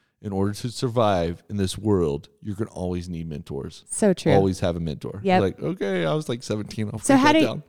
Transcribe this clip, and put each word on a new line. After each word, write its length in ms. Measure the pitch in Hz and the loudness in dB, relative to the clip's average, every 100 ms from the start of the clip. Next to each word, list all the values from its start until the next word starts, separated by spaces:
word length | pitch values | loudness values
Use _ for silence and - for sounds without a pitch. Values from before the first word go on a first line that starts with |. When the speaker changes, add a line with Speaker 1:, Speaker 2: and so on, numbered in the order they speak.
| _ _ | _ _
Speaker 1:
in 120 | 107 | -6
order 200 | 98 98 | -2 -2
to 180 | 104 123 | -2 -8
survive 720 | - 131 117 107 92 85 85 - | -4 -2 2 4 4 0 -4 -6
in 80 | 101 | -2
this 220 | 95 - | -2 -2
world, 500 | 107 98 82 71 - _ | 2 2 2 -2 -8 _
you're 140 | 110 98 | -10 -6
gonna 140 | 110 | -8
always 380 | - 90 90 87 | -6 -4 -4 -6
need 200 | 85 82 | -8 -8
mentors. 560 | 73 - 69 67 - - | -10 -8 -10 -10 -14 -12
Speaker 2:
So 240 | - 214 | 0 2
true. 200 | 175 165 | 4 4
Speaker 1:
Always 280 | 101 95 92 | 4 4 2
have 160 | 92 85 | -2 -2
a 40 | |
mentor." 400 | 80 69 - 101 | -4 -6 -8 -6
Speaker 2:
Yep. 180 | 190 185 | 2 2
Speaker 1:
Like, 220 | 98 - | 2 0
okay, 420 | - 180 202 185 | -6 -4 -2 -2
I 80 | 165 | 0
was, 140 | 156 151 | -2 -4
like, 140 | 120 | -6
seventeen. 480 | - 107 101 - 107 | -4 -6 -6 -6 -6
I'll 60 | 110 | -2
Speaker 2:
So 160 | - | 4
Speaker 1:
write 60 | 277 | 6
Speaker 2:
how 60 | 285 | 6
Speaker 1:
that 40 | |
Speaker 2:
do 40 | 311 | 6
you, 60 | 302 | 4
Speaker 1:
down. 160 | 151 | 0